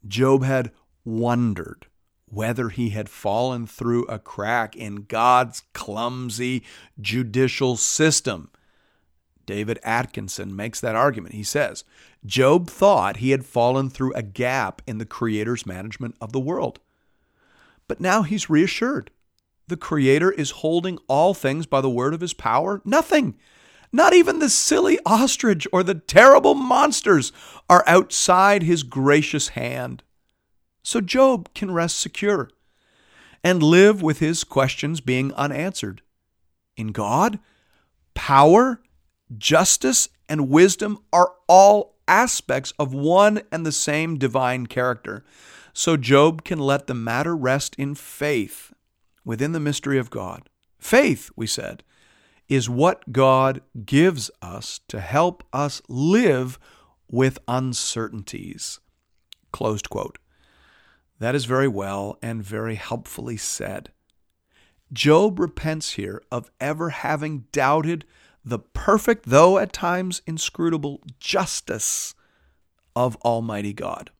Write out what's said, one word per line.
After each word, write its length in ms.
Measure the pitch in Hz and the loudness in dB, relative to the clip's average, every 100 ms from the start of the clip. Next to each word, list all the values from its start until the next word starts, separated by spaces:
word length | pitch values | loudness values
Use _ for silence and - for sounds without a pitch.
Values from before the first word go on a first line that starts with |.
| 104 | -8
Job 380 | 101 131 139 131 | 0 2 2 2
had 260 | 131 120 _ _ _ - | -2 -4 _ _ _ -8
wondered 800 | 113 120 120 120 92 82 - - _ _ _ _ | -4 0 0 0 -2 -10 -16 -20 _ _ _ _
whether 420 | 104 110 120 120 | -6 -6 -4 -6
he 220 | 95 117 | -4 -4
had 180 | 104 104 | -4 -10
fallen 580 | - 104 107 127 123 113 | -8 -4 -2 -2 -4 -10
through 380 | - 117 120 120 | -8 -2 -2 -2
a 120 | 107 | -10
crack 580 | - - 101 120 110 - | -14 -10 -4 -2 -4 -10
in 280 | 110 101 | -12 -12
God's 600 | 101 113 120 127 123 - _ | -8 0 4 4 2 -8 _
clumsy 920 | - - 104 120 127 123 110 123 127 - - - - | -16 -10 -6 -6 -8 -10 -6 -4 -6 -8 -20 -20 -12
judicial 760 | 101 117 120 113 131 - 131 120 | -6 -4 -2 0 0 0 -2 0
system. 760 | - - 156 151 - 92 73 _ _ _ _ _ _ _ _ _ - | -2 2 2 2 -2 -10 -14 _ _ _ _ _ _ _ _ _ -10
David 340 | 101 107 113 | -8 -6 -6
Atkinson 720 | - 117 123 - 101 - 98 98 | -4 -4 -4 -10 -12 -12 -12 -10
makes 240 | 110 - | -10 -8
that 160 | 120 110 | -4 0
argument. 400 | 139 110 85 107 | 0 -2 -12 -12
He 80 | |
says, 400 | 104 147 123 - - _ _ _ 107 | -6 -4 -4 -6 -20 _ _ _ -8
"Job 440 | 95 131 170 175 | 2 4 4 2
thought 480 | - 196 175 95 98 | 2 4 4 0 -2
he 140 | 127 | -2
had 140 | 135 131 | -2 -2
fallen 440 | 123 120 131 135 | 0 0 0 -4
through 240 | - 131 | -4 -4
a 100 | - | -4
gap 580 | 104 98 120 135 101 - - | -10 -6 -4 -2 -4 -8 -12
in 100 | 110 | -10
the 80 | 110 | -10
Creator's 600 | - 117 107 107 120 - | -6 -4 -2 -4 -6 -8
management 500 | 92 104 - 117 - | -12 -14 -12 -12 -12
of 100 | 113 | -8
the 80 | 131 | -6
world. 400 | 131 180 117 - _ _ _ _ _ _ _ _ _ _ _ | -6 -6 -6 -10 _ _ _ _ _ _ _ _ _ _ _
But 100 | - | -6
now 220 | 180 208 | 0 0
he's 260 | 160 208 - | 0 -4 0
reassured. 640 | 156 185 - 240 285 - _ _ _ _ _ - | 2 2 0 -4 -4 -10 _ _ _ _ _ -12
The 100 | 170 | -10
Creator 540 | - 156 131 143 180 | -4 2 4 4 2
is 200 | 196 143 | 0 -6
holding 460 | - 156 170 185 175 - | -4 -2 0 -2 -8 -2
all 260 | 135 175 | 2 2
things 320 | 190 139 147 160 | 2 -2 -4 -2
by 160 | 135 | 0
the 80 | 135 | 0
word 240 | 120 135 | 0 -2
of 80 | 165 | -2
his 120 | 175 | -8
power. 480 | - - 120 175 202 - | -6 0 0 0 -6 0
Nothing, 520 | 277 320 302 254 - _ _ _ _ _ | 0 2 2 0 -6 _ _ _ _ _
not 220 | 240 330 | 4 6
even 260 | 359 349 339 | 8 6 2
the 100 | 294 | 0
silly 480 | - - - - - - | 0 2 2 2 0 2
ostrich 640 | 220 262 - 240 175 - | 2 2 0 0 0 0
or 120 | 185 | 0
the 120 | 185 175 | 0 -4
terrible 600 | - 190 254 277 277 277 | 2 8 10 10 6 2
monsters, 760 | 262 254 302 - - 170 123 - - - _ | 2 2 2 0 2 2 2 -10 -20 -20 _
are 140 | 180 - | 2 6
outside 800 | 175 190 - - 185 196 202 | 4 4 -4 2 4 4 2
his 200 | 165 170 | 0 -2
gracious 680 | 127 135 135 147 151 151 - | -2 -2 2 2 2 -4 -6
hand." 540 | - 120 127 123 123 _ _ _ _ _ _ _ _ - | -8 -8 -8 -10 -12 _ _ _ _ _ _ _ _ -6
So 140 | 233 | -4
Job 540 | 185 254 269 240 170 | -2 4 4 4 -6
can 180 | - 202 | -10 -4
rest 260 | 175 170 - | -2 -2 -4
secure 520 | - - 202 196 120 _ _ _ _ _ _ _ - _ | -8 -4 0 0 -2 _ _ _ _ _ _ _ -20 _
and 220 | 175 180 | 0 4
live 380 | 151 175 202 208 | 6 8 8 6
with 180 | 160 147 | 0 0
his 240 | 156 165 | 0 -2
questions 560 | - 139 135 - 151 160 | -2 0 0 -2 -6 -6
being 340 | 131 127 135 | -2 -2 -2
unanswered. 680 | 139 143 131 180 - 107 92 _ _ _ _ _ _ _ - | -4 -4 -4 -6 -8 -10 -12 _ _ _ _ _ _ _ -10
In 120 | 110 | -8
God, 520 | 101 101 131 208 208 _ _ _ _ _ _ _ | -6 -2 2 0 -2 _ _ _ _ _ _ _
power, 680 | - - 139 147 196 262 240 _ _ _ _ _ 113 | -10 4 6 8 8 4 -2 _ _ _ _ _ -6
justice, 720 | - 156 180 - 262 240 - _ _ | 2 2 4 2 2 0 -2 _ _
and 220 | 151 135 | -4 2
wisdom 500 | 147 185 180 208 202 _ | 6 6 4 -6 -8 _
are 220 | 170 180 - - | 2 2 0 6
all 480 | 185 196 208 - _ - | 8 8 6 0 _ 2
aspects 680 | 185 240 - - 131 135 - | 2 2 -2 -4 -4 -4 -6
of 160 | 143 | -6
one 500 | 135 147 180 208 208 - | -2 2 4 4 2 -6
and 160 | 160 160 | -6 -4
the 60 | |
same 460 | 147 - 147 165 156 | -4 -2 -2 -4 -2
divine 500 | 131 131 127 127 120 | -2 0 -2 -4 -6
character. 560 | - 127 117 104 101 _ _ - - - | -4 -4 -4 -10 -14 _ _ -20 -20 -18
So 240 | - - 160 | -6 -2 0
Job 480 | 120 139 156 160 | 4 6 6 2
can 160 | - 165 | -8 -4
let 280 | 139 139 - | -2 -2 -4
the 60 | |
matter 400 | 123 113 120 156 | -6 -4 -4 -2
rest 420 | 165 127 139 - - | -2 0 -2 -4 -8
in 180 | 139 147 | -8 -8
faith 800 | - - 147 135 98 - - _ _ _ _ _ | -16 -6 -2 -2 -4 -10 -20 _ _ _ _ _
within 300 | - 113 143 | -10 -4 -4
the 80 | 165 | -2
mystery 360 | 147 143 139 135 | -4 -4 -2 -2
of 120 | 120 | -2
God. 400 | - 95 - _ _ _ _ | -10 -12 -14 _ _ _ _
Faith, 520 | - 240 277 123 - - | 2 4 4 0 -6 -10
we 100 | 113 | -8
said, 340 | - - - _ _ _ _ _ _ _ | -6 -8 -14 _ _ _ _ _ _ _
is 200 | 135 117 | -2 0
what 440 | 123 165 - - | 2 2 0 -4
God 480 | 120 131 131 135 135 _ 113 104 | 2 4 4 2 -2 _ -18 0
gives 440 | 135 180 151 107 _ | 4 4 2 -10 _
us 400 | 85 92 - - _ | -16 -14 -14 -16 _
to 100 | 107 | -12
help 460 | 82 135 175 180 - | -4 0 0 -4 -10
us 280 | 131 143 - _ | -6 -6 -8 _
live 720 | 123 151 208 233 131 127 127 _ _ _ _ _ | -4 2 4 4 0 -4 -10 _ _ _ _ _
with 300 | 117 131 135 - | 0 0 -2 -6
uncertainties. 1300 | 123 131 120 - 117 110 110 95 - - - - - _ _ _ _ _ - _ | -4 -4 -6 -6 -6 -8 -10 -14 -14 -14 -14 -14 -16 _ _ _ _ _ -20 _
Closed 360 | - 113 107 - | -6 -4 -4 -6
quote. 280 | - - - _ _ _ _ _ _ _ _ _ _ | -8 -10 -12 _ _ _ _ _ _ _ _ _ _
That 160 | 113 139 | -4 -4
is 100 | 117 | -2
very 240 | 131 139 | 0 0
well 480 | 101 98 98 101 - | -2 -6 -6 -8 -10
and 220 | 117 117 | -10 -10
very 320 | 98 107 113 107 | -8 -8 -8 -8
helpfully 640 | - 120 - - 117 113 | -10 -12 -12 -14 -12 -10
said. 560 | - - 95 98 - _ _ _ _ _ _ _ _ _ _ | -10 -8 -10 -12 -16 _ _ _ _ _ _ _ _ _ _
Job 480 | 123 143 156 208 185 | -2 4 4 4 0
repents 540 | 180 - 160 156 - | -6 -4 -6 -6 -8
here 280 | - 98 98 _ | -8 -10 -12 _
of 220 | 120 - _ | -10 -10 _
ever 300 | 139 156 165 | -8 -6 -6
having 560 | 139 151 151 151 147 113 | -6 -6 -4 -6 -10 -8
doubted 500 | 147 135 156 156 170 - _ _ _ | -2 0 0 0 -6 -10 _ _ _
the 160 | - 117 | -10 -10
perfect, 680 | _ - - 208 - 226 - | _ -6 2 2 2 -2 4
though 300 | 131 175 190 | 6 6 4
at 140 | 180 | -2
times 500 | - 175 180 185 180 - | -4 -4 -4 -4 -8 -10
inscrutable, 720 | 160 - - 170 165 147 139 - - | -8 -8 -4 -2 -2 -6 -10 -18 -14
justice 920 | - - - - - 107 - - - - _ _ _ _ _ _ _ | -4 -4 -2 -6 -8 -6 -6 -6 -10 -16 _ _ _ _ _ _ _
of 220 | - 127 117 | -2 -2 -2
Almighty 540 | 120 117 113 104 104 | -2 -2 -4 -6 -8
God. 400 | 101 90 - - | -8 -10 -10 -14